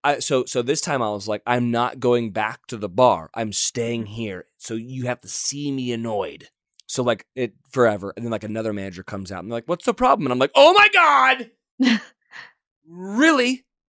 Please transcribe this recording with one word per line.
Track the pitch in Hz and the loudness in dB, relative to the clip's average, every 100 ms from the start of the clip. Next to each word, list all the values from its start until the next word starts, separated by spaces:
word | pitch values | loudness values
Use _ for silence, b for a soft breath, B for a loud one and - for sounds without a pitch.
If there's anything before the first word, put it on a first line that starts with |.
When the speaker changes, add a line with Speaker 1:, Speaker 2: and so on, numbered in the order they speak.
Speaker 1:
I, | 143 143 | -2 -2
so, | - 135 123 | 0 -2 0
so | 127 | -2
this | 120 160 | -2 -2
time | 170 135 | -2 -2
I | 110 | -2
was | 104 104 | -4 -6
like, | 104 120 | -6 -2
"I'm | 123 120 | 0 0
not | 117 120 131 | 0 -2 0
going | 123 120 113 | 0 2 0
back | 101 107 120 - | -4 -4 -6 -12
to | 113 | -10
the | 98 | -4
bar. | 95 127 87 78 - | 4 4 4 -2 -8
I'm | 110 | -6
staying | - - 120 117 117 101 | -4 -4 -4 -4 -4 -6
here. | 110 110 90 - _ | -8 -8 -10 -14 _
So | - | -10
you | 113 120 131 123 | -10 -8 -8 -8
have | 123 | -8
to | 95 | -10
see | - - 143 147 | -8 -8 -6 -6
me | 135 123 | -4 -4
annoyed." | 117 113 104 82 - - _ _ _ - | -4 -4 -4 -6 -10 -20 _ _ _ -8
So, | - | -2
like, | 120 110 _ 131 | -2 -2 _ -6
it | 120 - _ | -6 -8 _
forever. | 131 117 104 98 110 | 2 2 2 -6 -8
And | 117 | -6
then, | |
like, | 107 | -6
another | 107 110 113 | -6 -6 -4
manager | 104 98 87 | -6 -8 -12
comes | - 98 92 | -12 -12 -10
out | 92 | -12
and | 95 | -10
they're | 117 | -8
like, | 117 | -6
"What's | 175 - | -4 -2
the | |
problem?" | 226 247 214 135 | 2 2 2 2
And | |
I'm | 247 | 2
like, | - 277 | 4 8
"Oh | 302 | 8
my | 403 415 392 320 277 254 254 233 _ _ - | 8 6 6 6 6 4 0 -6 _ _ 0
God. | 254 220 - | 2 2 -2
Speaker 2:
<laughs> | _ B B B B _ _ 156 | _ B B B B _ _ _
Speaker 1:
Really? | 175 190 214 320 285 247 254 _ _ _ | -14 -4 2 4 4 2 -2 _ _ _